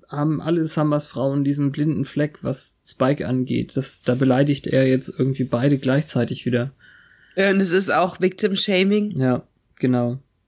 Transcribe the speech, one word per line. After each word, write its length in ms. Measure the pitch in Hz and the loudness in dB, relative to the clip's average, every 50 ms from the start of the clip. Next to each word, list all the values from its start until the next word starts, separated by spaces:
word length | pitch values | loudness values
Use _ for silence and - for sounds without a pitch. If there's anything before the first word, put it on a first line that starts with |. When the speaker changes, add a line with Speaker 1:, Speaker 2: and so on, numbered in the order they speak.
| _ | _
Speaker 1:
haben 320 | - - 147 147 156 151 - | -10 -6 -4 -2 -2 -2 -2
alle 260 | - 156 170 170 160 | -2 -2 0 0 0
Summers 400 | 156 - 160 151 151 147 147 147 | -2 -2 0 0 0 0 -2 -2
Frauen 360 | - - - 131 139 139 143 139 | -6 -6 -4 -2 0 0 0 0
diesen 280 | 143 143 143 143 139 | 0 0 0 0 -2
blinden 340 | 139 151 147 151 143 - 139 | 0 0 -2 0 0 -2 -4
Fleck, 380 | - - 139 151 151 151 - - | -4 -2 -2 -2 -2 -4 -6 -6
was 340 | 123 139 - - - - _ - | -6 -6 -6 -8 -16 -18 _ -16
Spike 420 | - - - 127 135 147 - - | -10 -4 0 0 0 0 0 -2
angeht.“ 480 | - 127 127 127 - 123 117 123 - - | -2 -2 -2 -2 -2 -2 -2 -2 -4 -4
Das, 280 | 139 135 - - - - | -6 -6 -6 -8 -6 -2
da 100 | - 123 | 0 0
beleidigt 540 | 127 135 131 127 131 143 147 143 139 - | 2 4 2 4 4 2 2 0 -2 -2
er 200 | - 127 131 135 | 0 2 2 4
jetzt 220 | 131 131 131 - - - | 4 2 0 0 -4 -4
irgendwie 280 | - 131 135 131 - 127 | -2 0 0 0 -2 -2
beide 340 | 127 - 117 131 143 143 135 | -2 0 0 2 2 2 2
gleichzeitig 640 | - 127 131 147 156 - - 127 117 117 123 - - | 0 0 0 0 0 0 -2 -2 -2 -2 -4 -6 -4
wieder. 260 | 123 120 120 123 139 - _ _ - - - - _ _ _ _ _ - | -2 0 0 -2 -4 -8 _ _ -20 -20 -20 -20 _ _ _ _ _ -2
Speaker 2:
Ja, 140 | 185 190 202 | 0 2 2
und 100 | 190 196 | 4 2
es 120 | 196 - | 2 2
ist 200 | 175 190 190 185 | 2 0 2 2
auch 300 | 110 156 175 190 - - | 2 2 2 0 0 0
Victim-Shaming. 960 | 180 185 - - 214 196 196 - - 208 196 180 196 196 208 214 208 208 - | -2 -2 0 0 -2 -2 0 -2 -2 0 2 2 2 4 2 0 0 -2 -2
Speaker 1:
Ja, 300 | 135 131 127 123 - - _ _ _ _ _ _ - | 0 2 2 2 0 -2 _ _ _ _ _ _ -2
genau. 400 | - 127 127 123 120 120 123 135 - _ _ _ _ | 0 2 2 2 2 0 -4 -6 -10 _ _ _ _